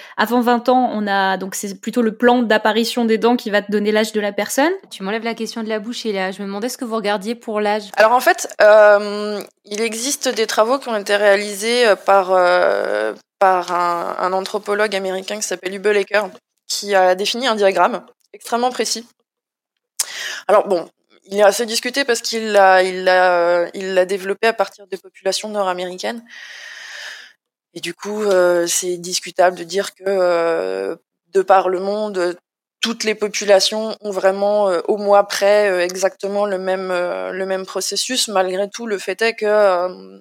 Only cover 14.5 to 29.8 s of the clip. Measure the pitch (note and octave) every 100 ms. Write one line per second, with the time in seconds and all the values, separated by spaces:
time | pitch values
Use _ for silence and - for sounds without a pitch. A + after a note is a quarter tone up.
14.5 | G#3 G3+ G3+ G#3+ G3 F#3+ F#3 F#3+ G#3 -
15.5 | F3+ F#3 G3 G3 G#3 F#3+ G3+ G3 - _
16.5 | _ _ - G3+ G3 F#3 F#3 G3+ A#3 B3
17.5 | A3 G3 F3 F#3 G#3 - _ _ G#3 -
18.5 | A#3 B3 B3 A3 A3+ A#3 _ _ _ _
19.5 | _ _ _ _ - - - - - -
20.5 | G3+ - F3+ - _ _ _ _ G3+ G3+
21.5 | G3+ A#3 A3+ B3 B3+ C4+ A3+ - A#3 A3
22.5 | G#3 F#3+ F#3 F#3 F#3 F#3 F#3 F3+ F3 E3+
23.5 | F3 E3+ - F#3+ F#3 F#3 G3 F#3+ G3 A3+
24.5 | A3 G3 - G3 F#3+ F#3+ _ F#3+ F#3+ G#3+
25.5 | G#3 F#3+ F3+ F3+ F3+ G#3 A#3 - - -
26.5 | - - - - - - - - _ _
27.5 | _ _ E3+ E3 E3+ G3+ G#3 G#3 F#3 F3
28.5 | F3 E3+ - F3+ F3+ F3 F3+ F#3 E3+ F3+
29.5 | F#3 E3+ F#3